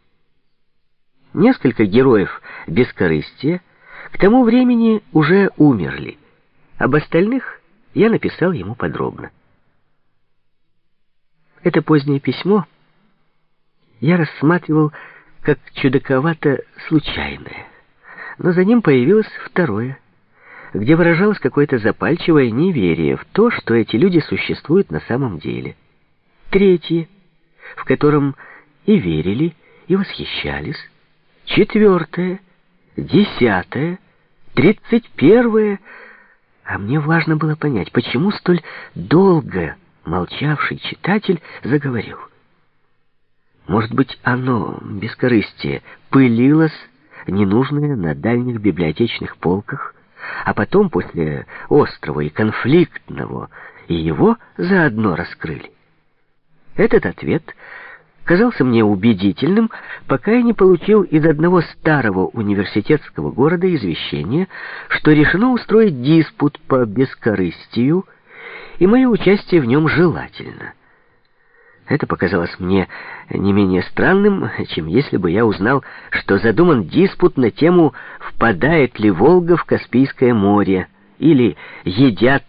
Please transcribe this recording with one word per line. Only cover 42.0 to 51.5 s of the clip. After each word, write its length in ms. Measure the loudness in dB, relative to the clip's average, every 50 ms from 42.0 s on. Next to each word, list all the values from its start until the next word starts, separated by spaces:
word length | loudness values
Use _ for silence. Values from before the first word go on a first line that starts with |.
| -8 -8 -14 -18 -20 -20 _ _ _ _ _ _ _ _ _ _ _ _ _ _ _ _ _ _ _ _ _ _ _ _ _ _ _
Может 260 | -2 -2 -2 -2 0 0
быть, 240 | -2 -2 -2 -2 -6 -4
оно, 560 | -4 -2 -2 -2 -2 -2 -2 -4 -6 -8 -12
бескорыстие, 1000 | -12 -12 -10 -10 -10 -10 -6 -4 0 2 2 2 0 -2 -10 -10 -8 -8 -8 -8 _ -18 -20 _ _ 0
пылилось, 680 | 2 4 4 4 4 2 4 4 4 4 2 0 -2 -8 -20 -20 _ _ _ _ -20 -14 -10
ненужное, 680 | -4 -2 0 0 2 2 0 0 0 -2 -4 -2 -2 -4
на 200 | -2 -4 -4 -4
дальних 460 | -4 -2 -2 -2 -2 -2 -4 -6 -2
библиотечных 760 | -2 -2 -2 0 -2 -4 0 -2 -2 -2 -2 -8 -12 -12 -12
полках, 580 | -6 -2 -2 -2 -2 -4 -10 -12 -12 -12 -14 -16 _ _ _ _ -18 -16 -14 -12 -8 -6
а 80 | -4 -2
потом, 360 | -2 -4 0 2 2 2 2
после 560 | -2 -6 -6 -6 -6 -6 -6 -4 -6 -10 -12 _